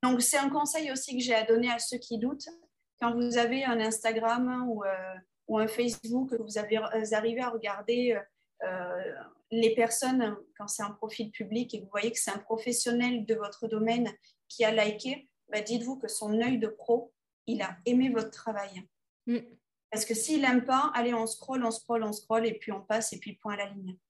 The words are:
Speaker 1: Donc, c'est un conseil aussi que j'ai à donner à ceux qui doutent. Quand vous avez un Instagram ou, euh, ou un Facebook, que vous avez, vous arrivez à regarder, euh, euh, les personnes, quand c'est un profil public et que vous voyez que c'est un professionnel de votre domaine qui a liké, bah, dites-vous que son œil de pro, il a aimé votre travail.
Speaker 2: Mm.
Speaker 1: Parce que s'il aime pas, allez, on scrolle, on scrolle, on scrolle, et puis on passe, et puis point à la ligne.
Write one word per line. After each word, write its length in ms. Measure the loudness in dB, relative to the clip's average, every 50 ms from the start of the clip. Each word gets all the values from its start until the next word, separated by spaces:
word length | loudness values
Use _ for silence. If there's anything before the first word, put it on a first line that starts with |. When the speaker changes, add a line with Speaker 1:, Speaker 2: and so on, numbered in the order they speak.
| 6
Speaker 1:
Donc, 180 | 4 4 4
c'est 160 | 4 4 4 4
un 120 | 2 4
conseil 420 | 2 2 0 0 0 -2 -2 -2
aussi 260 | -4 -4 -4 -4 -4 -4
que 60 | 0
j'ai 120 | 4 4
à 80 | 2 6
donner 260 | 6 6 6 6 2
à 100 | 0 0
ceux 180 | -2 -4 -4 -6
qui 200 | -6 -6 -4 -2
doutent. 300 | -2 -2 -2 -4 -8 -14 -16 -20 _ _ _ _ _ _ _ _
Quand 120 | -2 0 2
vous 240 | 2 0 2 2 2
avez 260 | 2 2 2 0 0
un 160 | 0 0 2
Instagram 840 | 2 0 0 0 0 0 0 2 2 2 2 2 2 0 0 -2 -2 -2
ou, 140 | -2 -2 -2
euh, 40 | -2 -4 -4 -4 -8 -10 -12 -16 _ _ _ _ -2
ou 100 | 2 2
un 80 | 2 2
Facebook, 640 | 0 0 0 0 0 -4 -6 -2 -2 -2 0 0
que 100 | -2 -4
vous 160 | -4 -4 -4 -4
avez, 200 | -2 0 0 0
vous 360 | 0 0 -2 -2 0 2 0
arrivez 280 | 2 2 2 0 0
à 80 | -2 -2
regarder, 640 | -4 -4 -4 -4 -6 -6 -2 0 0 2 4 2 2
euh, 540 | 0 -2 -8 _ _ _ _ _ _ -6 -6
euh, 460 | -4 -4 -6 -6 -6 -6 -6 -6 -8 -10 -14 -18 -20 _ _ _
les 240 | 0 4 4 4 6
personnes, 600 | 6 2 2 2 0 0 2 2 2 2 2 0 -4 -10 -18 _ _
quand 100 | -10 -8
c'est 160 | -6 -6 -6
un 80 | -6
profil 400 | -6 -8 -10 -10 -6 -6 -8 -8
public 420 | -6 -8 -8 -4 -2 -2 -2 -2 -6
et 60 | -10
que 40 | -10
vous 60 | -6
voyez 200 | -4 -2 -2 0
que 80 | 0 -2
c'est 120 | -2 -2
un 80 | -4 -6
professionnel 880 | -4 -4 -4 -2 -2 -2 0 0 0 2 2 2 2 2 0 0 0
de 100 | 0 0
votre 320 | -2 -2 -6 -8 -6 -6 -4
domaine 440 | 0 0 2 2 2 2 0 0 -2 -8 _ -20 _ _ _ _
qui 160 | -2 2 2
a 60 | 4
liké, 580 | 6 4 4 2 2 -2 -4 -6 -6 -6 -8 _ _ _ _ _
bah, 120 | -4 -4
dites-vous 360 | -2 0 -2 -2 -2 -2 -6 -6
que 100 | -6 -6
son 340 | -6 -4 -2 0 2 2
œil 160 | 4 2 2 2
de 100 | 0 -2
pro, 460 | -4 -6 0 2 2 2 2 -2 _ _ _ _ _ _ _
il 160 | -4 -4 -2
a 160 | -2 -4 -6 -4 0
aimé 240 | 4 4 6 6 6
votre 220 | 4 0 0 -2
travail. 520 | -8 -10 -8 -6 -6 -6 -6 -8 -10 -14 -16 -18 _ _ _ _ _ _ _
Speaker 2:
Mm. 120 | -2 -2 -2 -2 -6 -20 _ _ _ _ _ _ _
Speaker 1:
Parce 120 | -4 -4 -2
que 80 | -2 -2
s'il 300 | -2 0 0 2 4 4
aime 220 | 6 4 4 4
pas, 260 | 4 2 4 4 2 2
allez, 180 | 0 0 2 2
on 140 | 0 0 -2
scrolle, 360 | -4 -8 -8 -6 -4 0 0
on 60 | 0
scrolle, 320 | -2 -2 -4 _ 0 0 0
on 80 | -2
scrolle, 340 | -4 -6 -4 _ 0 2 2
et 80 | 2 -2 -4
puis 140 | -8 -8 -8
on 80 | -8
passe, 320 | -4 _ 0 0 0 -2 -6
et 60 | -8
puis 140 | -12 -12 -14
point 180 | _ _ -8 -4
à 40 | -4
la 120 | -6 -8
ligne. 280 | -8 -12 -12 -12 -12 -14 _ _